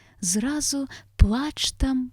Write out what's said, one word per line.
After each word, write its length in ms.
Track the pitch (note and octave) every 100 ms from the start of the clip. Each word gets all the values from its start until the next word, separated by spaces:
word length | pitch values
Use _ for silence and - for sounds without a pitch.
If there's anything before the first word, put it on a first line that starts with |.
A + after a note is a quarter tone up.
| - -
зразу 680 | F3+ G#3 B3+ D4+ - C#4 C4+ - - -
плач 560 | G3+ A#3 D4+ - -
там 380 | - C4+ C4 B3+